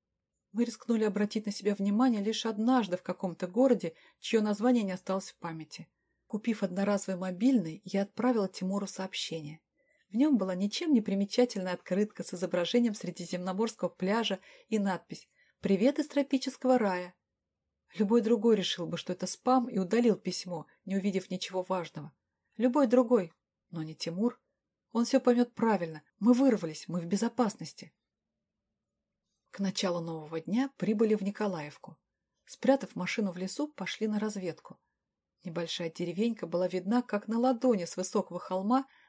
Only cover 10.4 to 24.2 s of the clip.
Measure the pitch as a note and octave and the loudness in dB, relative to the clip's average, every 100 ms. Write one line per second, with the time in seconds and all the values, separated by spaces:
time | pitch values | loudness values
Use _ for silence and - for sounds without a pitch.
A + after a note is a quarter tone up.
10.4 | F#3+ F3+ G3+ - E4+ C4 G#3+ G3 G3+ - | 2 -2 -2 -2 2 2 2 0 0 2
11.4 | B3 G#3 F#3 F3 - F#3 G#3+ - F3 F3+ | 2 0 -6 -6 -2 -2 -2 -4 -8 -4
12.4 | F3+ F3+ F3 B3 A#3 G#3 F3+ F3 F3 F3+ | -2 -2 2 2 2 0 -6 -8 -6 -6
13.4 | F3+ F#3 A3+ - F3 - F#3+ A3 G#3+ F#3+ | -4 -2 -2 -2 -4 -4 -2 0 -2 -4
14.4 | - - _ A3 G3 F3 - - - _ | -8 -20 _ -2 0 -2 -6 -16 -16 _
15.4 | _ _ F#3 F#3+ A#3+ C#4+ D4 C#4+ C#4 C4+ | _ _ 0 4 4 2 0 0 0 0
16.4 | C4+ - B3+ B3+ G#3 F3+ F3+ - _ _ | -2 -2 2 2 2 -2 -6 -14 _ _
17.4 | _ _ _ _ _ - G3+ A#3 G#3+ A#3 | _ _ _ _ _ -2 2 4 4 4
18.4 | A#3 G#3+ F3+ - E3 E3 - F3+ F#3 - | 4 4 2 -4 -6 -6 -6 -4 -4 -2
19.4 | - C4 B3 F#3+ F3+ G#3+ A#3+ G3+ - F3+ | 2 2 2 -2 0 2 4 2 -2 -6
20.4 | F3+ E3+ D3 _ - G3 G3 F#3 - F#3 | -6 -8 -10 _ -6 -2 0 -2 -4 -6
21.4 | - F#3+ F3+ F#3 E3 - D3+ - _ _ | -6 -4 -2 -4 -4 -10 -16 -18 _ _
22.4 | _ - B3 C4+ C4 B3 A#3 A#3+ E3+ _ | _ -2 2 4 4 4 4 4 2 _
23.4 | _ _ _ E3+ D#3 D#3+ - F3 | _ _ _ -8 -8 -8 -6 -2